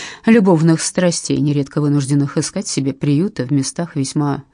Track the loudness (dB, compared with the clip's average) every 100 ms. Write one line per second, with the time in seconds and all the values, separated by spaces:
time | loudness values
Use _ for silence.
0 | -14 -4 2 4 6 4 4 2 0 -2
1 | -2 -2 -4 -2 0 -2 -2 -2 0 0
2 | 0 0 0 -2 -4 -6 -6 -4 -4 -2
3 | 0 0 0 -4 -2 -2 -2 -6 -6 -6
4 | -4 -2 -2 -4 -6